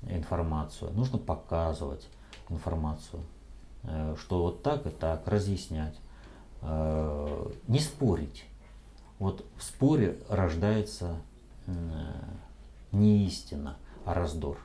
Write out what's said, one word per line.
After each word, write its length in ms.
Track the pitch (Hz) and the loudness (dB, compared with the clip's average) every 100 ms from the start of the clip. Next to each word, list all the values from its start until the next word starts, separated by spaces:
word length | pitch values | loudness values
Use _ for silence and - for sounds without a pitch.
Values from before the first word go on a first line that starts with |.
информацию, 880 | - 90 80 82 82 78 76 - 82 | -4 -4 -2 0 2 0 -2 -6 -4
нужно 260 | 87 127 123 | 0 2 0
показывать 880 | - 78 - 82 82 73 73 69 - - - - - | -2 -4 0 0 2 0 -4 -6 -12 -20 -20 -18 -6
информацию, 760 | 80 - 82 78 76 - 82 78 - - - - - | -4 -2 0 0 -2 -6 -10 -10 -14 -18 -18 -16 -12
э, 320 | - 78 78 76 | -6 -4 -2 -4
что 240 | - 92 | 0 4
вот 180 | 85 - | 4 2
так 240 | - 147 - | 0 0 -2
и 40 | |
так, 380 | - 80 80 - | -2 0 0 2
разъяснять, 680 | 104 95 95 - 78 78 - - - - - - - | 2 2 0 -2 -2 -2 -6 -14 -18 -18 -18 -18 -10
э, 880 | 76 78 78 78 76 73 73 73 - - - | -4 0 2 2 0 -2 -4 -4 -6 -8 2
не 120 | 123 | 2
спорить. 640 | 151 - 131 82 76 - - - - - - - - - | 2 2 2 2 0 -8 -18 -20 -20 -20 -20 -20 -20 -2
Вот 260 | 196 185 - - | -2 -2 -8 -12
в 60 | |
споре 540 | - - 135 156 101 - - | -12 2 6 6 4 2 -2
рождается, 840 | 98 92 80 101 110 104 - 90 80 76 - - - - | 2 2 4 4 2 0 -4 -4 -4 -8 -18 -20 -14 -6
м, 240 | 87 85 | -4 -4
э, 200 | 80 76 - - - - - - - - | -4 -6 -6 -8 -12 -14 -18 -18 -18 -2
не 340 | 101 104 104 95 | 8 10 10 6
истина, 520 | - - 73 71 71 - - - | 2 -6 -6 -6 -10 -14 -10 0
а 80 | |
раздор. 440 | 85 82 78 73 69 | 2 2 0 -4 -6